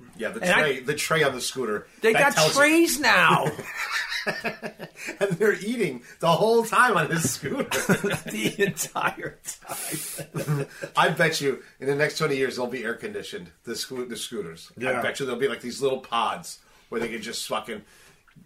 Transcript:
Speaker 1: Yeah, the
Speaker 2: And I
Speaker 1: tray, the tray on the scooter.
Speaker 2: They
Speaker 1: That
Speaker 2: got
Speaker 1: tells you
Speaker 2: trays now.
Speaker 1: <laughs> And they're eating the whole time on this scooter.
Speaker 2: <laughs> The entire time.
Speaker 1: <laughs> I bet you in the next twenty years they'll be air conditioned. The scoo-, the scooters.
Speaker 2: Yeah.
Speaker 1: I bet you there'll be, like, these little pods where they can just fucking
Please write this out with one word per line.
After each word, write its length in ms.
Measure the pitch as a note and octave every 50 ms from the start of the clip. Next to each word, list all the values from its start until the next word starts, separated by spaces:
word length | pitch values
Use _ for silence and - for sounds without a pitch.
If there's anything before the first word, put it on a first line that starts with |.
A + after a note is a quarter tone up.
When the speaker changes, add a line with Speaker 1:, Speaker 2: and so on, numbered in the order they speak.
| - - -
Speaker 1:
Yeah, 120 | - G#3+ G3
the 120 | F#3+ A3+
Speaker 2:
And 120 | F#3 F3
I 80 | F3+ D#3
Speaker 1:
tray, 180 | D3+ D3 C3 C3
the 140 | B2+ C#3+ D3
tray 300 | - - - D#3+ D#3+ D3
on 100 | C3+ B2+
the 60 | A#2+
scooter. 480 | - - - C3+ B2 G#2+ G#2 G2 - - - -
Speaker 2:
They 120 | - A3
Speaker 1:
That 80 | A#3+ -
Speaker 2:
got 140 | C#4 C#4+ -
Speaker 1:
tells 200 | E3 D#3 D#3 -
you 60 | C4+
Speaker 2:
trays 400 | C#4+ D4+ D#4+ E4+ E4+ - B3 C#4
now. 500 | C#4 A3+ G3+ F#3 E3+ D#3 C#3+ B2+ C3+ D#3
Speaker 1:
<laughs> 760 | - - - - - - - - - - - - - - - G#3 - - - F#3+ - - - G3+ - - - - - - - - - -
And 100 | G3+ G3
they're 220 | F3 E3+ G#3 G#3 F#3
eating 480 | E3+ F#3+ G#3+ B3+ A#3 G3+ D#3 B2+ A#2+ - - - -
the 100 | E3+ E3
whole 340 | E3 D3+ G3+ A3 A3+ A3+ A3
time 320 | G#3+ F#3+ G#3+ B3 B3 G3
on 120 | E3 D3+ C#3
this 240 | E3 E3 E3 C3 -
scooter. 300 | - - - A#3+ C#4 -
Speaker 2:
<laughs> 580 | - - - - - F#3 - - G3+ F3 - - D#3
The 220 | G#3 G#3+ G#3+ - - -
entire 800 | G3 G3 - - - - - - - - - - E3+ D#3+ - - - - - - -
time. 1000 | - - - - - - D3+ - - - - D3+ - - D3 - C#3+ D3+ C#3 C3+ - - -
Speaker 1:
<laughs> 160 | - - -
I 120 | D3+ E3+ F#3+
bet 300 | D#3+ E3+ E3 D#3 D#3+ -
you 220 | C#3+ C#3 A#2 - - - _ _
in 60 | C3
the 80 | C3+ C#3+
next 240 | C#3 D3+ D3 - -
twenty 180 | D#3+ D3 C#3
years 200 | C3+ C3+ B2 A2+
they'll 100 | B2 B2
be 180 | A2+ B2 B2 G#2+
air 100 | A2+ A2+
conditioned. 560 | - A#2 G#2+ G#2 G2+ F#2 - - F#2+ F2 E2+ - _ _
The 80 | A#2
scoo-, 360 | A2+ - - - C3 B2 B2 A#2+
the 80 | A2+
scooters. 540 | G#2 - - A#2+ G#2+ F#2 E2 E2 - - - _
Speaker 2:
Yeah. 220 | A2 B2 B2+ B2+ A#2+
Speaker 1:
I 40 |
bet 160 | B2 A#2 - -
you 60 | C#3
there'll 140 | B2+ A#2+ A#2
be, 80 | C3+ B2
like, 120 | A#2 A2+
these 220 | B2 A#2+ A2 A2
little 160 | C3+ C3+ C3 A#2+
pods 580 | - - A#2 A#2 G#2+ G2+ F#2 F2+ E2+ - - - _ _ _ _ _ _
where 120 | A#2+ A2+
they 80 | A#2 A2+
can 120 | A#2 A2
just 240 | G#2 A#2 G#2+ - -
fucking 360 | - B2+ A2 - A#2+ A2 G2+ - _ _ - - - _ _ _ _ _ - -